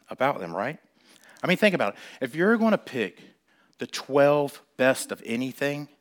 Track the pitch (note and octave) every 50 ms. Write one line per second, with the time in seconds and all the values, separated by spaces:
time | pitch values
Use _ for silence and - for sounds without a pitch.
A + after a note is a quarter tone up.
0 | _ - - - B2+ C#3+ - - F#2 E2+ E2 F#2+ G#2 C3+ D#3+ - _ _ _ _
1 | _ _ _ _ _ - - - - D3+ F3+ - G#3+ G#3 F3+ C#3+ A2+ G2+ - -
2 | - - - - C3 B2+ D3+ D#3 F3+ G#3+ A#3 G#3+ A3 A3 G#3 - - - - B2
3 | G#2 F2+ - - - - _ _ _ _ _ _ _ _ _ - B2+ - - -
4 | - - C3+ C#3+ C#3 D3 D3 D3 C#3+ C3+ - - - _ _ - B2+ C3 C3 -
5 | - - G2 - - - A2+ A#2+ C3 C3 - - C#3+ C#3+ C#3+ D3 D3 - _ _